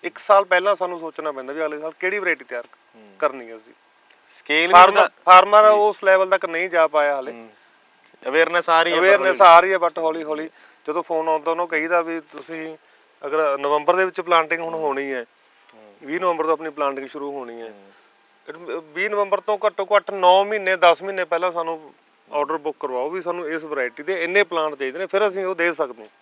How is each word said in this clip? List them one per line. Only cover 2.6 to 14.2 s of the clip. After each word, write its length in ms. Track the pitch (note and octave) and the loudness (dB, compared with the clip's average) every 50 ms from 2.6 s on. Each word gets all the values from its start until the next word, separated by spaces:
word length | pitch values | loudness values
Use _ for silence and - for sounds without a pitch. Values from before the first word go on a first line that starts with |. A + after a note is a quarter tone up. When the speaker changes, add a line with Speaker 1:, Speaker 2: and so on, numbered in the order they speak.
| A#2+ - _ _ _ _ _ | -12 -14 _ _ _ _ _
Speaker 2:
ਹੂੰ। 160 | A#2 A2 G#2 G2 _ | -20 -20 -20 _ _
Speaker 1:
ਕਰਨੀ 320 | D#3 D3 C3 C3+ A#2+ A2+ | -4 -4 -4 -6 -16 -16
ਹੈ 60 | A2+ A2 | -18 -20
ਅਸੀਂ। 160 | A2 A#2 A#2+ _ _ _ _ _ _ _ _ _ _ _ _ - | _ _ _ _ _ _ _ _ _ _ _ _ _ _ _ -20
Speaker 2:
ਸਕੇਲ 300 | - - D3 D#3 E3 F3 | -8 -2 0 0 0 6
ਵੀ 60 | F#3 | 8
Speaker 1:
ਫਾਰਮਰ, 220 | F3 F3+ G3 G3+ | 8 8 8 8
Speaker 2:
ਕਿੰਨਾ? 140 | G3+ F#3 - _ _ _ | 2 2 0 _ _ _
Speaker 1:
ਫਾਰਮਰ 380 | F#3 F3+ F#3 F#3+ G3+ G#3 G#3+ G#3+ | 8 8 8 8 8 6 6 8
Speaker 2:
ਜੀ। 160 | G#3+ G#3+ G#3 | 8 6 4
Speaker 1:
ਉਸ 240 | G#3 G#3+ G3+ - - | 2 0 -2 0 2
ਲੈਵਲ 260 | F#3+ F#3+ F#3+ F#3+ F#3 | 2 4 4 4 2
ਤੱਕ 160 | F#3+ F#3+ - | 0 -2 -2
ਨਹੀਂ 240 | F3 E3 E3 F3+ F#3 | -4 -6 -6 -6 -2
ਜਾ 180 | E3+ E3+ D#3+ D#3 | 0 2 0 2
ਪਾਇਆ 280 | D3 D#3 D3 D3 C#3+ | 2 0 0 0 -2
ਹਾਲੇ। 160 | C#3 C3 C#3 | -4 -6 -10
Speaker 2:
ਹੂੰ। 180 | D#3 A#2 A2+ A2 G#2 _ _ _ _ _ _ _ _ _ _ _ _ _ - - | -14 -16 -20 -20 _ _ _ _ _ _ _ _ _ _ _ _ _ _ -10 -2
ਅਵੇਅਰਨੈੱਸ 420 | C3 D#3 E3 E3 E3+ F3 E3+ - | 0 0 0 2 0 -4 0 2
ਆ 140 | E3 E3 E3 | 2 2 2
ਰਹੀ 80 | E3+ | 2
ਹੈ, 60 | E3+ E3+ | 0 2
ਪਰ 60 | F3+ | 4
Speaker 1:
ਅਵੇਅਰਨੈੱਸ 380 | F#3+ G3+ G3+ F#3 F#3+ F3+ - | 4 4 4 2 0 2 6
Speaker 2:
ਹੌਲੀ 100 | G3 F3 | 8 10
Speaker 1:
ਆ 80 | E3+ E3+ | 10 10
ਰਹੀ 120 | E3+ F#3+ | 8 6
ਹੈ, 60 | F#3+ F#3 | 0 0
but 160 | E3+ E3+ E3 F3+ | 0 -2 -2 -2
ਹੌਲੀ 260 | E3 D#3+ D#3+ E3 D#3+ | -4 -4 -4 -4 -6
ਹੌਲੀ। 260 | D3+ D#3 D3+ D#3 D#3+ _ _ _ - _ _ _ - | -8 -8 -8 -8 -12 _ _ _ -20 _ _ _ -6
ਜਦੋਂ 160 | D3+ E3+ E3 | -6 -6 -6
ਫੋਨ 240 | - E3+ D#3+ D#3+ E3 | -4 -4 -4 -2 0
ਆਉਂਦਾ 240 | D#3 D#3 D3 E3 | -2 -2 -2 -4
ਉਹਨੂੰ 160 | E3 E3 F3 E3 | -4 -4 -4 -4
ਕਹੀਦਾ 340 | E3 D#3 D3+ E3 F3 F3 | -4 -4 -2 0 0 -2
ਵੀ 180 | E3 E3 E3 E3 | -2 -2 -8 -10
ਤੁਸੀਂ 580 | D#3 _ - - - - E3 D#3+ D#3+ D#3+ D#3+ D#3 _ _ _ _ _ _ _ _ - | -10 _ -20 -20 -18 -16 -14 -14 -12 -14 -14 -18 _ _ _ _ _ _ _ _ -10
ਅਗਰ 320 | C#3+ C#3+ D#3 D#3 D3 C#3 C#3 | -6 -2 -2 0 0 -2 -2
ਨਵੰਬਰ 380 | C#3 C#3+ D3 D3+ D3 D3 F3+ | -2 0 -2 0 2 2 2
ਦੇ 100 | F#3 F#3+ | 2 0
ਵਿੱਚ 160 | F#3 F3+ - | -2 -2 -8